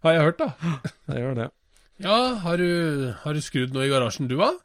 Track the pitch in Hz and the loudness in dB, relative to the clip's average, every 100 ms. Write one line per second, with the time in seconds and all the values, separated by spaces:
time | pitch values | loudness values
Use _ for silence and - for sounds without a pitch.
0 | 165 165 156 170 294 135 170 143 - - | 4 6 4 2 -4 -2 -4 -4 -8 -12
1 | - 127 123 123 113 _ _ _ _ _ | -8 -4 -4 -4 -6 _ _ _ _ _
2 | 190 220 254 233 170 175 180 175 165 143 | 0 2 2 -2 -2 0 2 2 0 -2
3 | 131 104 151 151 - 143 127 131 139 135 | -4 -6 -6 -6 -4 -2 -2 -2 0 2
4 | 123 - 131 131 220 349 | 0 -2 -4 2 0 0